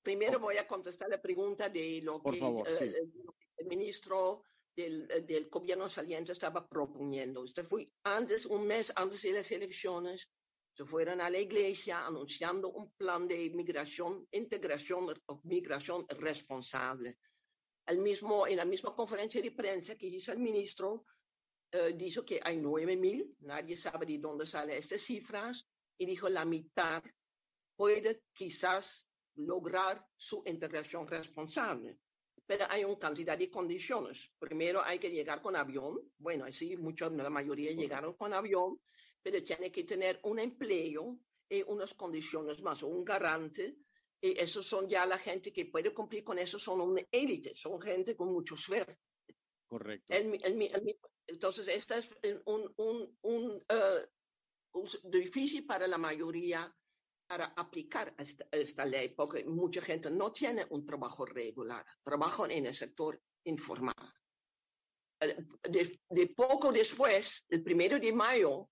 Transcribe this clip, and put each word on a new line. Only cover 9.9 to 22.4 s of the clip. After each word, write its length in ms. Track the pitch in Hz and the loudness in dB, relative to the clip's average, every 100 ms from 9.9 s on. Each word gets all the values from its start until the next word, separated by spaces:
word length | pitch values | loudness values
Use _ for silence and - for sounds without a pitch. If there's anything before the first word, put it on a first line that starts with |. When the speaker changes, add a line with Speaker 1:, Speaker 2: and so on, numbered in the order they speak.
| 175 180 185 - _ _ _ _ | -2 -4 -6 -12 _ _ _ _
Speaker 1:
se 120 | - 143 | -14 -4
fueron 340 | 160 165 180 | 0 2 2
a 80 | 175 | 2
la 80 | 180 | 2
iglesia 680 | 202 208 196 190 - 170 143 | 4 4 4 2 -2 -2 -2
anunciando 640 | 156 143 - 170 185 190 | -4 -6 -4 0 0 -2
un 200 | - 214 | -6 -12
plan 340 | _ 190 175 175 | _ 0 2 2
de 220 | 170 165 | 0 0
migración, 760 | 170 175 151 147 - 175 190 - | -2 0 -2 -2 -2 -2 -4 -4
integración, 840 | 202 233 208 185 147 147 180 180 156 - 143 | -4 -2 -2 -2 -2 0 0 0 -4 -10 -12
migración 600 | 165 180 175 - 143 175 180 | 0 0 0 -4 -2 -4 -4
responsable. 1120 | 147 156 147 - 135 127 131 127 131 120 120 _ _ _ _ _ _ - | -4 -2 -2 -6 -6 -4 -2 -2 -2 -6 -10 _ _ _ _ _ _ 0
El 140 | 175 | 2
mismo, 480 | 202 202 208 208 185 | 4 2 2 4 4
en 80 | 185 | 4
la 100 | 175 | 2
misma 300 | 190 208 220 | 0 -2 -2
conferencia 460 | 226 202 220 240 | -2 -2 0 0
de 100 | 233 | -2
prensa 440 | 226 202 190 180 220 | -2 -2 -2 -4 -8
que 100 | 185 | -6
hizo 240 | 185 185 | -6 -6
el 80 | 226 | 0
ministro, 680 | 240 208 202 - 190 226 - _ _ _ _ _ _ | 2 2 0 -2 -2 -2 -8 _ _ _ _ _ _
eh, 200 | 180 170 170 | 2 2 2
dijo 280 | 180 226 | -4 -4
que 160 | - 165 | -2 -2